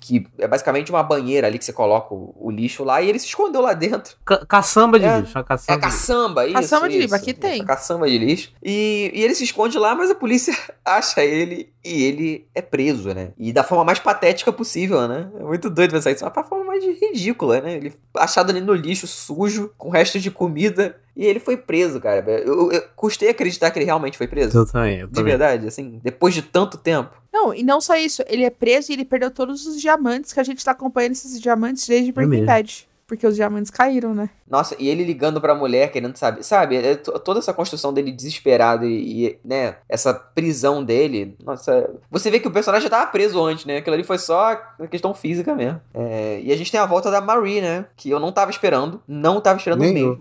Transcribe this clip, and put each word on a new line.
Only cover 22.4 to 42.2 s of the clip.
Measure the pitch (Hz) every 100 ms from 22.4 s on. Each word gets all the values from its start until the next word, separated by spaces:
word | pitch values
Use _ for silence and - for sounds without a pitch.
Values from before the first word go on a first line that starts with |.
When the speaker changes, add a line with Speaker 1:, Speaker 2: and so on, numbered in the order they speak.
| 123
Speaker 1:
eu, | 156 175
eu | 170 -
custei | - 214 - 208
acreditar | 226 180 175 165
que | 165
ele | 143
realmente | 160 143 -
foi | 123
preso. | 143 123 117
Speaker 2:
Eu | 110
também, | 123 110 98
eu | 92
Speaker 1:
De |
Speaker 2:
também. | 120 110 131
Speaker 1:
verdade, | 147 123 110
assim, | - 135 113
depois | 120 123 180
de | 165
tanto | - 180 196 -
tempo. | - 156 120 - _
Speaker 3:
Não, | 427 311
e | 185
não | 254 285
só | - 330
isso, | 320 - -
ele | 240
é | 247
preso | 240 233 254 285
e |
ele | 277
perdeu | 262 262 247
todos | 254 262 277 294
os | 302
diamantes, | 302 302 254 247 294
que | -
a |
gente | 254 262
tá | -
acompanhando | 262 262 254 240
esses | 262 269 254
diamantes | 233 233 233 262 -
desde | 240 247
Speaker 2:
É |
Speaker 3:
Breaking | 254 151
Speaker 2:
mesmo. | 127 107
Speaker 3:
Bad. | 226 214 - - _ -
Porque | 220 233
os | 208
diamantes | 208 208 208
caíram, | - 254 262 233
né? | 208 208 _ -
Speaker 1:
Nossa, | 135 - -
e | 135
ele | 160
ligando | 175 147 151 156
pra | 151
mulher, | 143 135 123 143
querendo | 143 120 131
saber, | 127 107
sabe? | - 202 156 127
É | 123
to-, | 143 - -
toda | - 202
essa | 233
construção | 180 180 156 143
dele | 139 139
desesperado | 127 135 151 - 120 113 117
e, | 117 113 - 113 117
e, | -
né, | 110 135 123 90 -
essa | 113 135
prisão | 127 - - 165 143 139 143
dele, | 127 117 151 117 98 98
nossa, | - 131 - 127 - - _
você | 165